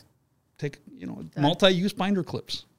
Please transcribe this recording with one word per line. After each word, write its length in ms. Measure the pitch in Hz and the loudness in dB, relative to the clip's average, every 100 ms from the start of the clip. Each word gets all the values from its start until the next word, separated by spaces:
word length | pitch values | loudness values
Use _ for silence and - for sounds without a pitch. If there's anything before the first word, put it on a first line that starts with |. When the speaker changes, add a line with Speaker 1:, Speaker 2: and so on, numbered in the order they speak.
| - _ _ _ _ - | -16 _ _ _ _ -10
Speaker 1:
Take, 240 | 147 - - | -10 -10 -20
you 140 | - - | -16 -12
know, 160 | - | -12
Speaker 2:
Done. 200 | 160 - | -10 0
Speaker 1:
multi-use 480 | 143 - 190 185 196 | 0 6 4 4 0
binder 320 | - 185 196 | -2 -2 0
clips. 400 | 165 123 - - - | -2 -6 -8 -12 -14